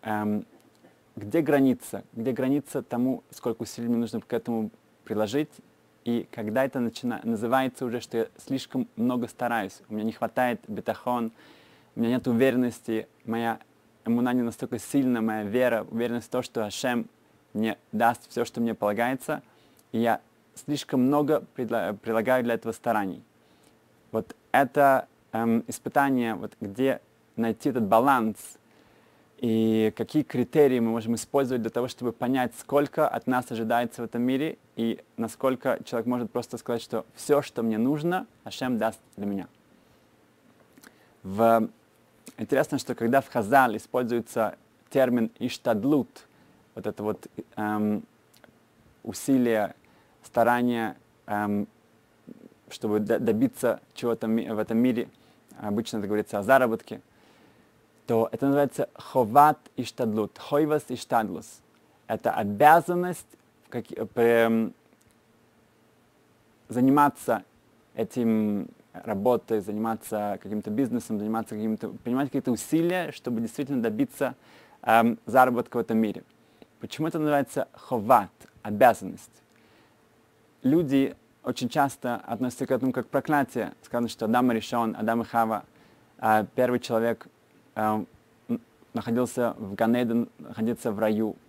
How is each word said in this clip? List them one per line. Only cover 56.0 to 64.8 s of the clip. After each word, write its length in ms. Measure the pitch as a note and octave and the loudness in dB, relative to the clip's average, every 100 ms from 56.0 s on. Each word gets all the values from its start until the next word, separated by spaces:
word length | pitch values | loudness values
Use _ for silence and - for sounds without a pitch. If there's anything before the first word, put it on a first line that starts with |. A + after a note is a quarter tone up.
| G2+ | -2
говорится 320 | G#2 G#2 G#2 | -2 -2 -4
о 20 | |
заработке, 600 | G2+ C3+ B2+ A2 - A2 _ _ _ _ - _ _ _ _ _ - | 4 4 4 -2 -6 -16 _ _ _ _ -20 _ _ _ _ _ 0
то 200 | A#2 - | 2 2
это 140 | A#2 C#3 | 0 0
называется 420 | C#3 C#3+ - - | 2 2 0 -6
«ховат 640 | - - C3+ A2+ B2 D3 D3+ - - | -6 -4 0 4 6 6 4 -6 -10
иштадлут», 640 | A#2+ - A#2+ G#2+ G#2 - | -10 -4 -2 0 -2 -4
«хойвас 460 | - C#3+ D#3 D3+ - | -2 0 2 0 -2
иштадлус». 720 | B2 - A#2+ G#2+ F#2 C4+ - _ _ _ _ _ | -10 -2 0 0 -6 -12 -20 _ _ _ _ _
Это 240 | A2+ A#2+ | -4 -2
обязанность 960 | - G2+ G2+ D3 D#3 C3+ F3 F3+ F3+ - _ _ _ _ | -2 -2 4 8 8 6 -2 -2 -6 -12 _ _ _ _
в 20 | |
каки-, 340 | B2 A2 - G#2+ | -10 -10 -8 -8
при, 400 | - A#2 A#2 A2+ | 2 6 6 6
эм, 280 | A2+ A2 - | 4 0 -6